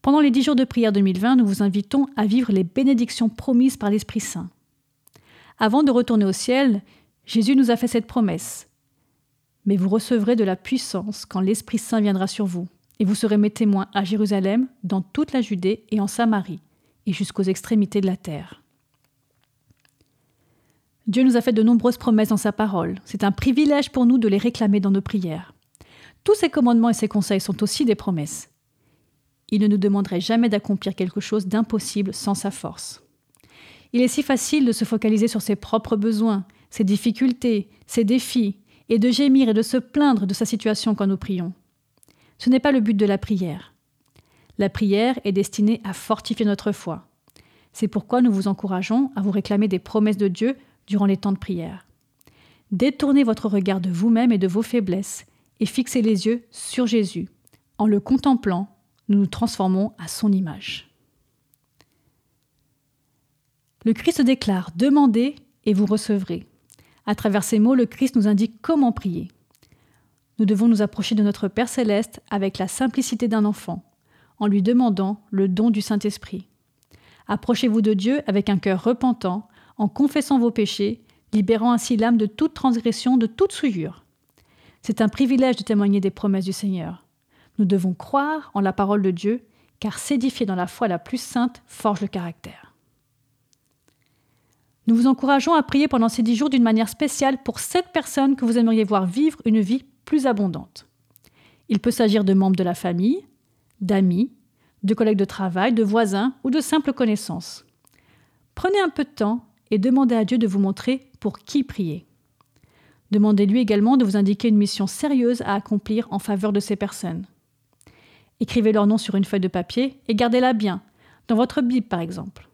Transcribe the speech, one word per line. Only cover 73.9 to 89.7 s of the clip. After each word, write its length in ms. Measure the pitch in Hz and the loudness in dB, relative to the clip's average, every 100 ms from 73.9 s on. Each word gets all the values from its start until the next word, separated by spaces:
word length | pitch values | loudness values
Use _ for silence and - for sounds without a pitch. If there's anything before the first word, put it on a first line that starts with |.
| _ _ _ _ _ | _ _ _ _ _
en 80 | 208 | 0
lui 140 | 202 | 2
demandant 600 | 190 247 247 196 190 208 _ | 2 2 2 0 -2 -4 _
le 180 | 190 190 | -2 0
don 200 | 180 233 | 2 0
du 120 | 214 | 0
Saint-Esprit. 640 | - 208 214 - - 185 - _ _ _ _ - _ _ - | -2 -2 -4 -8 -14 -14 -14 _ _ _ _ -20 _ _ -8
Approchez-vous 540 | 208 - 240 247 220 | -6 -2 0 2 2
de 120 | 214 | 2
Dieu 280 | 208 208 285 285 | 0 0 -2 0
avec 240 | 196 202 | -2 0
un 80 | 196 | 0
cœur 260 | 202 185 | 0 0
repentant, 640 | 233 247 254 240 185 185 - _ _ - | 0 0 0 0 -4 -6 -10 _ _ -4
en 120 | 208 | -4
confessant 500 | - 277 302 - 269 | 0 0 0 0 2
vos 120 | 233 | 2
péchés, 520 | 226 202 - 202 233 _ _ _ | 0 -2 -2 -4 -4 _ _ _
libérant 400 | 214 190 226 240 | -2 2 2 2
ainsi 240 | 240 - 233 | 0 0 0
l'âme 180 | 226 233 | 2 2
de 100 | 208 | 0
toute 280 | - 311 | -2 -4
transgression, 640 | - 262 233 233 220 247 254 | 0 -2 0 -2 -2 0 2
de 80 | 226 | 0
toute 260 | - - | 0 -2
souillure. 540 | - 285 185 156 - _ _ _ _ _ _ _ _ | 0 -2 -2 -6 -10 _ _ _ _ _ _ _ _
C'est 200 | - 214 | -6 0
un 80 | 214 | -2
privilège 480 | - 262 262 262 247 | 2 2 4 2 0
de 60 | |
témoigner 360 | 196 208 202 202 | 0 0 2 2
des 120 | 190 | 0
promesses 340 | - 208 196 185 | -2 -2 -2 -4
du 80 | |
Seigneur. 520 | 190 202 185 165 180 _ _ _ _ _ - | -6 -6 -6 -8 -12 _ _ _ _ _ -2
Nous 60 | 196 | 2
devons 280 | 196 185 | 2 0
croire 560 | 180 - 277 285 311 - | -4 -4 -2 -2 -4 -6
en 80 | 202 | -4
la 100 | 196 | -2
parole 300 | 190 196 208 | -2 0 0
de 100 | 190 | 0
Dieu, 320 | 175 202 240 _ _ _ | -2 -4 -4 _ _ _